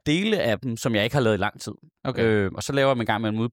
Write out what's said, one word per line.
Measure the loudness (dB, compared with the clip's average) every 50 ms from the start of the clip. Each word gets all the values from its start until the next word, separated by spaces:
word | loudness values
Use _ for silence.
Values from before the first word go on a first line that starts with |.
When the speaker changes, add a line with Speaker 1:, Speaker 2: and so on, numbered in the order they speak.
| -2
Speaker 1:
dele | 0 0 0 0 0 0 0
af | 0 0 -2 -2
dem, | -2 -6 -6
som | -4 -2 0 0
jeg | 2 2
ikke | 2 2
har | 2 2
lavet | 2 2
i | 2
lang | 0 -2 -4 -8
tid. | -12 -14 -14 -14 -18 _ _ _ -8
Speaker 2:
Okay. | -6 -2 0 2
Speaker 1:
Øh, | 2 2 2 2 0 -2
og | -6 -6
så | -2 0
laver | 2 2 2
jeg | 2
dem | 2
en | 0
gang | 0 0 0
imellem | 0 -2 -2 -2
ude | -2 -2